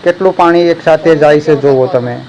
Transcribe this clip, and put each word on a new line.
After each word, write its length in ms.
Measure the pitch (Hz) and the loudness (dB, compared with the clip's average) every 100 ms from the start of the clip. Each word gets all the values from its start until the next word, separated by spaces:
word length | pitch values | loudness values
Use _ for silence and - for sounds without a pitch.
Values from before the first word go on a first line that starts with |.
કેટલું 320 | 175 175 190 185 | -4 -2 -2 0
પાણી 240 | 170 170 | 0 2
એક 220 | 170 165 | 0 0
સાથે 340 | - 156 165 156 | 0 0 2 2
જાય 240 | 151 151 | 2 2
છે 140 | 151 143 | 0 0
જુઓ 300 | 139 131 127 | 2 0 0
તમે. 340 | 123 123 123 | -2 -4 -10